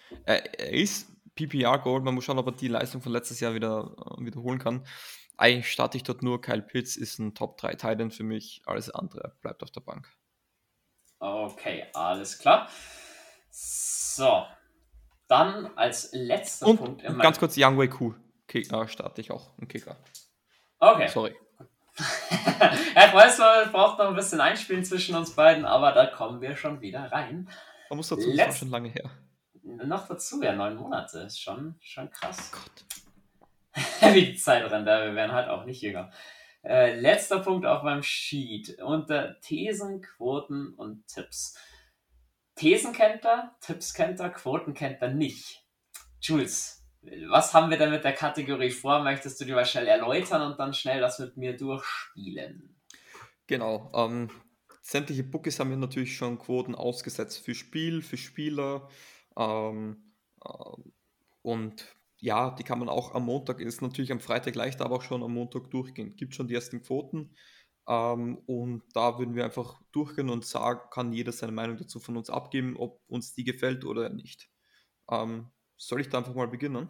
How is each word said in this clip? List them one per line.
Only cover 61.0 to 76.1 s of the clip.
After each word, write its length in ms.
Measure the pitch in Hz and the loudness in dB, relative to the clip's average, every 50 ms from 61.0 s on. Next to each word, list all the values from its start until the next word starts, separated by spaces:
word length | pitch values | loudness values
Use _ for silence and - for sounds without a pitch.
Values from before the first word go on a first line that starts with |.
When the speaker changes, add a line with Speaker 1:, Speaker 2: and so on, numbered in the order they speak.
| _ _ _ _ _ _ _ _ - | _ _ _ _ _ _ _ _ -6
Speaker 1:
und 540 | 120 117 113 110 107 107 - - - - _ _ _ _ _ | -6 -4 -4 -6 -8 -10 -14 -20 -20 -20 _ _ _ _ _
ja, 320 | - 117 107 110 127 127 | -6 -2 -2 0 -2 -2
die 140 | 131 131 - | -4 -8 -10
kann 140 | - 123 120 | -8 -6 -6
man 100 | 123 117 | -4 -4
auch 260 | - - 123 - - | -4 -4 -4 -4 -4
am 120 | 127 123 | -6 -4
Montag, 340 | 120 123 147 139 - 127 - | -4 -4 -4 -4 -6 -8 -6
ist 220 | - 117 117 - 131 | -8 -10 -8 -8 -8
natürlich 280 | 123 127 - 131 127 | -6 -6 -6 -6 -4
am 100 | 131 120 | -6 -6
Freitag 340 | - - 117 123 - 131 117 | -4 -4 -4 -4 -4 -4 -6
leichter, 320 | 117 113 135 135 131 135 | -4 -4 -6 -4 -4 -4
aber 100 | 123 123 | -4 -4
auch 60 | 123 - | -4 -6
schon 200 | - 131 123 120 | -6 -8 -6 -6
am 120 | 117 120 | -6 -6
Montag 360 | 120 120 120 - 127 - - | -6 -6 -8 -8 -12 -10 -8
durchgehen. 460 | - 131 131 131 131 - 107 101 101 | -8 -8 -8 -8 -10 -14 -14 -14 -12
Gibt 180 | - 135 131 131 | -12 -14 -12 -10
schon 140 | - 135 117 | -8 -8 -6
die 60 | 120 | -6
ersten 280 | 120 - - - 117 - | -6 -6 -8 -12 -14 -8
Quoten, 540 | - 131 143 147 - - 160 151 - _ _ _ _ - _ _ _ _ _ _ | -6 -6 -6 -6 -6 -10 -10 -10 -12 _ _ _ _ -20 _ _ _ _ _ _
ähm, 520 | - 120 117 117 120 120 117 120 120 123 - - | -4 -2 -2 0 -2 -2 -4 -4 -6 -8 -10 -10
und 360 | - 127 120 120 123 120 113 - _ - | -8 -8 -6 -6 -6 -8 -10 -12 _ -2
da 240 | 117 113 120 117 123 | 0 0 0 0 -2
würden 180 | 127 117 117 | -4 -6 -4
wir 80 | 120 120 | -4 -6
einfach 360 | 113 - 131 117 117 - - _ _ - | -4 -6 -8 -10 -10 -14 -20 _ _ -6
durchgehen 380 | 147 151 135 - - 139 131 | -6 -6 -4 -4 -6 -4 -4
und 140 | 120 117 113 | -4 -6 -6
sagen, 360 | - - 117 113 120 123 120 - - | -8 -6 -4 -2 -2 -4 -4 -8 -12
kann 220 | - 127 123 120 113 | -8 -8 -6 -6 -6
jeder 180 | 117 117 120 | -6 -6 -8
seine 220 | 117 - - 110 110 | -8 -8 -10 -8 -8
Meinung 240 | 110 113 117 113 | -6 -8 -8 -8
dazu 240 | 107 - - - 120 | -10 -12 -16 -16 -16
von 160 | - - 120 | -12 -10 -10
uns 140 | 117 113 - | -10 -8 -8
abgeben, 460 | - 127 131 - - 135 127 127 127 | -8 -8 -8 -6 -6 -4 -4 -4 -6
ob 240 | - 120 120 - _ _ | -8 -10 -10 -10 _ _
uns 260 | - 123 123 117 - - | -10 -10 -10 -10 -10 -10
die 100 | - 120 | -8 -6
gefällt 400 | 127 123 127 - 131 131 131 - | -6 -4 -2 -2 -4 -4 -4 -6
oder 240 | - 107 117 113 - | -8 -6 -6 -6 -6
nicht. 420 | - - - - - - - _ _ _ _ _ _ _ _ _ _ _ _ - | -8 -12 -14 -16 -20 -20 -20 _ _ _ _ _ _ _ _ _ _ _ _ -8
Ähm, 440 | 120 113 113 113 113 113 117 - _ _ _ _ _ | -6 -6 -6 -6 -10 -12 -14 -18 _ _ _ _ _
soll 240 | - - - 123 135 | -20 -12 -8 -6 -6
ich 80 | 139 | -6
da 100 | 131 | -4